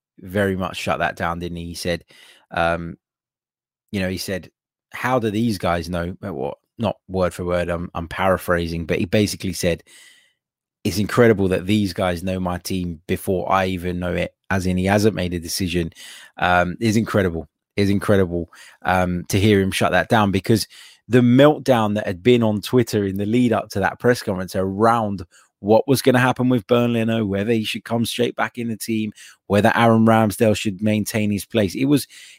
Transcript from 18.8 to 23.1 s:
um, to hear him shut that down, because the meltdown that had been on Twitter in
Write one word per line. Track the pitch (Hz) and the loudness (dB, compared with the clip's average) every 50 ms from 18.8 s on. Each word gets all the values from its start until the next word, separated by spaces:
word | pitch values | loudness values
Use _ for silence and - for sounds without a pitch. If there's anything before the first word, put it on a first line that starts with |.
um, | - - 92 92 92 90 90 87 85 - | -2 0 2 2 2 0 -2 -4 -4 -2
to | - 101 | 0 2
hear | 95 110 104 98 | 4 4 4 4
him | 95 95 | 4 0
shut | 90 - 92 80 | 0 0 0 2
that | 85 90 82 - | 2 0 2 2
down, | 120 110 104 101 | 2 2 2 2
because | 90 98 - - 113 101 - - - - - - - _ _ | 0 0 2 2 2 2 0 -4 -12 -20 -20 -20 -20 _ _
the | - 110 127 | 2 4 4
meltdown | 123 120 123 131 143 151 151 127 131 135 127 113 110 104 104 | 6 6 6 6 6 6 4 2 0 2 2 2 2 0 -2
that | 107 104 104 | -2 -4 -4
had | 95 85 92 | -6 0 2
been | 123 123 120 | 4 4 4
on | 117 107 104 101 | 4 2 0 -2
Twitter | - - - 127 117 - - 107 101 | -2 0 0 0 2 2 0 -2 -2
in | 98 | -2